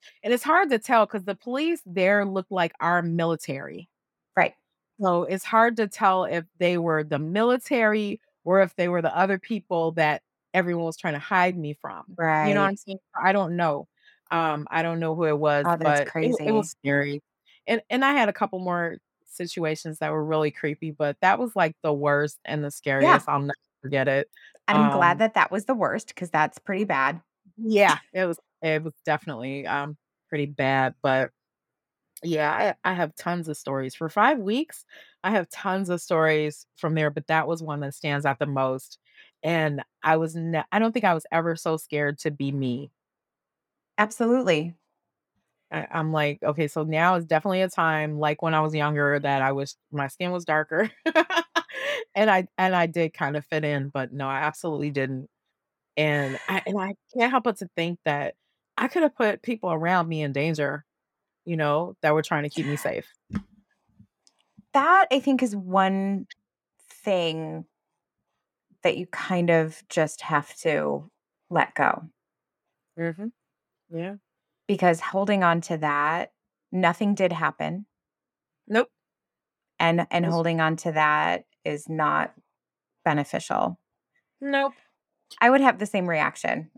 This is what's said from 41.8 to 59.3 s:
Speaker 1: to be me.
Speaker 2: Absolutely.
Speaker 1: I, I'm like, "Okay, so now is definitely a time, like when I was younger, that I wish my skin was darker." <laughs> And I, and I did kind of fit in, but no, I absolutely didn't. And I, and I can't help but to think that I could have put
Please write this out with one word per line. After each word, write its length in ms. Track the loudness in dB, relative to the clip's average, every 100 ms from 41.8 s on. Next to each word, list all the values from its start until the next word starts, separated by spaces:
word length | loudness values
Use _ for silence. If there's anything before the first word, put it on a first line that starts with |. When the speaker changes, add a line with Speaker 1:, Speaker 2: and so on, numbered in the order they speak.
| -4 -2 -2 -2
Speaker 1:
to 100 | -6
be 200 | -4 -4
me. 380 | -2 -2 -4 -8 _ _ _ _ _ _ _ _ _ _ -2
Speaker 2:
Absolutely. 760 | -2 0 2 2 2 0 -2 -8 _ _ _ _ _ _ _ _ _
Speaker 1:
I, 140 | -8 -6
I'm 220 | -4 -2
like, 300 | 0 0 -2
"Okay, 260 | -2 -2 -2
so 160 | -4
now 320 | -2 2 2 2
is 80 | 2
definitely 360 | 0 2 0
a 60 | 0
time, 500 | 0 0 0 -2 -2
like 240 | -2 0
when 120 | 0
I 60 | 2
was 140 | 2
younger, 440 | 0 0 2 2 2
that 220 | 2 2
I 100 | 0
wish 200 | 0 -6 -10 _
my 160 | -6 -6
skin 240 | -6 -6
was 120 | -4
darker." 460 | -2 -2 0 0 -2 -2 0
<laughs> 160 | 2 2 0 -2 -4 -6 -6 -6 -6 -4 0
And 140 | 4
I, 180 | 4 2 -2
and 180 | 0 2
I 100 | 0
did 260 | 0 -2
kind 220 | -2 -4 -4
of 80 | -4
fit 180 | -4
in, 240 | -2 -2 -4
but 220 | -6 -6
no, 160 | -6 -6
I 100 | -4
absolutely 500 | -4 -4 -6 -4 -4
didn't. 380 | -2 -4 -6 -12 _ _ _ _ _ _ -2
And 420 | 0 0 -2 -6 -6
I, 140 | -4 -4
and 140 | -4
I 140 | -6 -8 _ 0
can't 140 | 2
help 140 | 2
but 140 | 0 -4
to 100 | -6 -6
think 240 | -4 -4 -4
that 300 | -2 -4 -10 _ _ _ -4
I 100 | -2
could 140 | 2
have 100 | 2 2
put 260 | 0